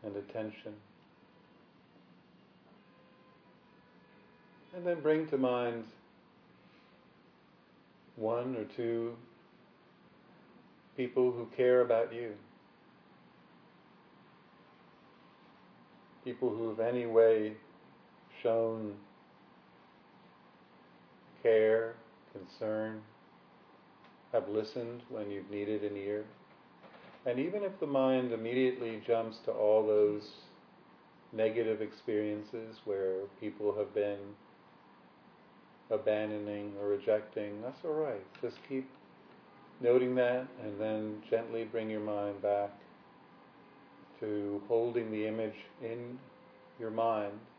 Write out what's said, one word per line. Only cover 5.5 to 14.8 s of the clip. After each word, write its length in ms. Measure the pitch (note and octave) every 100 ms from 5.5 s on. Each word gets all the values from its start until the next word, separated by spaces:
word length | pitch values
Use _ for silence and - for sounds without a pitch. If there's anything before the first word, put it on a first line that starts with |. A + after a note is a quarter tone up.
| B2 A#2+ A#2 A2 - - - - - - - - - - - - - - _ - - - - _ _ - -
one 400 | A2 A#2 B2+ B2
or 100 | G#2+ -
two 400 | A#2 A#2 A#2 A#2 - - - - - - - - - - - - - - - - - -
people 340 | B2+ B2+ B2
who 160 | A#2+ A2+ -
care 260 | B2 B2
about 320 | A#2 A2+ A#2
you. 180 | A#2 A#2 G#2 - - - - - - - - - - - - - - - - - - - - - - - -